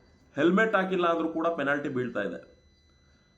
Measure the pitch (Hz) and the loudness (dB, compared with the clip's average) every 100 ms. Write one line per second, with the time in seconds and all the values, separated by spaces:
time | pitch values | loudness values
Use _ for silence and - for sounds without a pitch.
0 | _ _ _ - 165 190 220 202 185 180 | _ _ _ 0 2 4 4 2 0 0
1 | 175 165 156 165 165 165 139 143 151 127 | 2 0 -2 -2 -2 0 -2 -2 -2 -4
2 | 120 107 98 85 - - _ _ _ _ | -4 -4 -6 -8 -14 -20 _ _ _ _
3 | _ _ _ | _ _ _